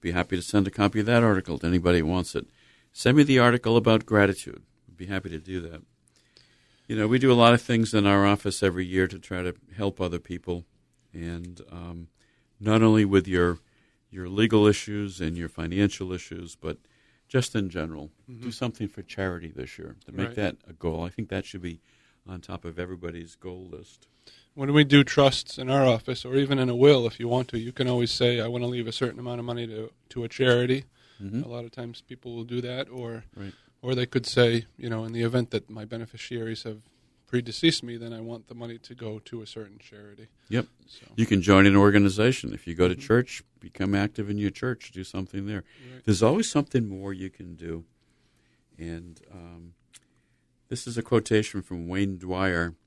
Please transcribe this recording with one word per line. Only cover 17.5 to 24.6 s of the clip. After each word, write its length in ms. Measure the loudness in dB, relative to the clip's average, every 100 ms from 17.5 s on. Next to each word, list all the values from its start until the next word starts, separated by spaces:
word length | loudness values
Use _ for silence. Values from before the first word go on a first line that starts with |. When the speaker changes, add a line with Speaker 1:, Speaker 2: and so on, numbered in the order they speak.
Speaker 1:
in 160 | -2 -4
general. 400 | -6 -8 -10 -16 _ -20
Speaker 2:
Mm-hmm. 120 | -16
Speaker 1:
Do 80 | -14
something 380 | -8 -8 -6 -10
for 140 | -10
charity 460 | -14 -8 -6 -6 -12
this 240 | -14 -14 -14
year 180 | -18 -18
to 80 | -16
make 140 | -10 -8
Speaker 2:
Right. 80 | -6
Speaker 1:
that 200 | -6 -6 -16
a 40 |
goal. 300 | -10 -6 -6
I 40 | -6
think 180 | -10 -8
that 160 | -8 -10
should 160 | -12
be 180 | -12 -14 _ _ _ _ -18
on 120 | -18
top 220 | -14 -14 -12
of 120 | -10
everybody's 580 | -10 -10 -12 -12 -16 -18
goal 300 | -16 -16 -16
list. 380 | -18 -20 _ _ _ _ _ _
Speaker 2:
When 200 | -6